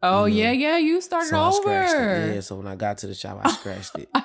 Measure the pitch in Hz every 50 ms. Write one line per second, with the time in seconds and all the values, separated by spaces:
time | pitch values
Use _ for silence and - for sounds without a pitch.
0 | 180 180 190 202 208 208 214 214 220 233 254 262 294 302 330 339 311 311 330 370
1 | 359 - 349 330 339 311 320 311 320 349 392 403 392 403 403 392 370 349 320 285
2 | 240 202 185 - - 107 104 101 95 - 101 95 98 98 98 95 107 104 101 -
3 | - 98 98 - - 101 98 98 98 92 110 - - 101 95 98 95 - - -
4 | - - - 233